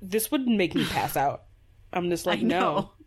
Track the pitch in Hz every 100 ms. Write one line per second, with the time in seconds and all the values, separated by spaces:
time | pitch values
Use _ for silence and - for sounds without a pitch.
0 | 190 214 214 294 254 214 175 - - -
1 | 101 151 139 - - - - - - 180
2 | 175 170 180 170 226 339 185 147 151 -